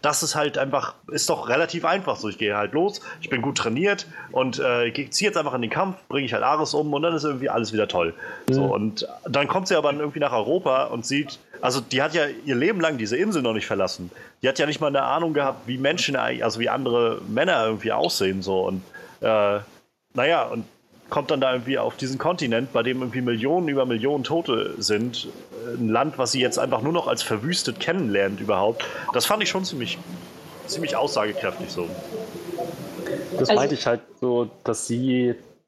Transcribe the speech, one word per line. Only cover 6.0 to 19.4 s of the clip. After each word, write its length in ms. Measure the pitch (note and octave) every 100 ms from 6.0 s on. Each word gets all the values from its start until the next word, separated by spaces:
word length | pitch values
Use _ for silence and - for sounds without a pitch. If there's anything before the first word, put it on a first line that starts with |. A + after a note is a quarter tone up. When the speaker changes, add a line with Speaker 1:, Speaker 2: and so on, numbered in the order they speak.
| -
Speaker 1:
bringe 200 | C#3 C3+
ich 80 |
halt 80 | A2
Ares 320 | A2 D#3 D3+
um 180 | D3 D3+
und 80 | C#3+
dann 140 | E3
ist 100 | E3
irgendwie 240 | D3+ C3+ C3+
alles 240 | A#2+ G#2+
wieder 160 | G#2+ G#2
toll. 240 | F2+ E2 - - - -
So, 140 | C3
Speaker 2:
Mhm. 60 | C#3
Speaker 1:
und 380 | G2+ G#2+ G#2 - - -
dann 220 | B2+ C#3+
kommt 200 | F3+ F#3
sie 80 | F3
aber 140 | D3
irgendwie 240 | C#3+ D3+ D3
nach 120 | C#3+
Europa 520 | A#2+ G#2 F3 F3 C3 C3+
und 180 | B2 A2+
sieht, 320 | C#3 D3 - - -
also 180 | B2 C3+
die 220 | A#2 C3
hat 100 | D3
ja 120 | E3 C#3+ A#2
ihr 120 | D3 B2
Leben 240 | D#3 G#3
lang 160 | D#3+ C#3+
diese 180 | A2 B2
Insel 240 | G#3 F3+
noch 140 | B2
nicht 120 | A2 -
verlassen. 440 | G2+ F#2+ - F2+ - - _
Die 60 | B2+
hat 80 | C3+
ja 80 | D3
nicht 160 | D3
mal 60 | D3+
eine 140 | C#3
Ahnung 280 | B2+ C#3+ E3+
gehabt, 340 | D3 C#3 C3 A#2
wie 120 | B2+
Menschen 360 | C#3 F3 -
eigentlich, 300 | C3+ A#2 B2
also 160 | A2+ A2
wie 80 | A#2
andere 540 | A#2 C3 A#2 A#2 G#2+ F#2+
Männer 380 | A2 E3+ D#3+
irgendwie 280 | A2 G#2+ G2+
aussehen, 500 | G#2+ E3 - F#2+ F#2+
so 180 | F#2+ F#2+ F#2
und, 160 | F#2+ - - - -
äh, 380 | - G#2+